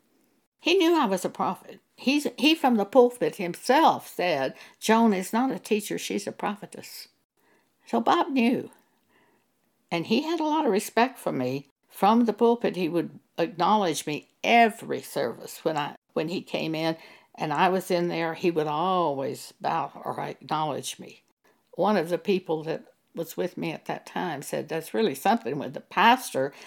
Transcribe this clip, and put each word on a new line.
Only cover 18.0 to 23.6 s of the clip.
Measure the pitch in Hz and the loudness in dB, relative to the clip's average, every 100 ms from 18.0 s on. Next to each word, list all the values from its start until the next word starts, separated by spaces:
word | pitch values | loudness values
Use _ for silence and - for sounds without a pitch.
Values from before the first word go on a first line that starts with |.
| 175 | 0
there, | 165 165 | -2 -4
he | 165 170 | -2 0
would | 170 151 | 0 -2
always | 147 180 185 165 139 131 131 - - | -2 0 0 0 -2 -6 -8 -14 -8
bow | 143 160 139 - | -4 -2 -4 -8
or | - - | -10 -8
acknowledge | 143 - 139 151 247 - - - | -8 -10 -6 -2 -2 -4 -8 -12
me. | - - _ _ _ _ _ | -16 -20 _ _ _ _ _
One | - 190 208 | -2 2 2
of | 160 | 0
the | 170 | -2
people | - 185 180 160 | 0 0 0 -4
that | 156 160 - _ _ | -4 -8 -10 _ _
was | 165 165 - | -12 -8 -6
with | 180 | -6
me | - | -6